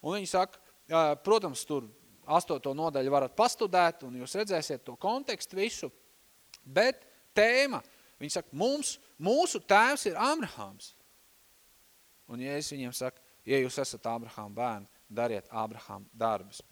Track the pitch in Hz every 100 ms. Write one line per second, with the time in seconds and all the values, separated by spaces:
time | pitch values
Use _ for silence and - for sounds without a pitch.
0 | 143 202 190 185 190 - _ _ _ 165
1 | 156 147 - 220 190 131 - 143 110 -
2 | _ _ - 160 - 147 139 139 165 139
3 | 131 143 131 - 240 - 208 180 175 -
4 | 131 123 123 190 208 180 - 139 - 123
5 | 196 254 277 208 - 185 220 - 147 _
6 | _ _ _ _ _ - 131 139 240 -
7 | - _ _ - 220 254 277 185 - _
8 | _ _ 147 180 - 135 220 294 285 -
9 | _ _ 170 269 359 - - 202 233 277
10 | - 165 254 320 220 - 101 101 - _
11 | _ _ _ _ _ _ _ _ _ _
12 | _ _ _ 117 131 143 151 143 123 120
13 | 127 - _ _ - 135 127 135 131 113
14 | 117 117 113 - 104 101 120 104 101 _
15 | _ 107 120 104 - 113 110 110 - 101
16 | 101 113 113 104 95 - -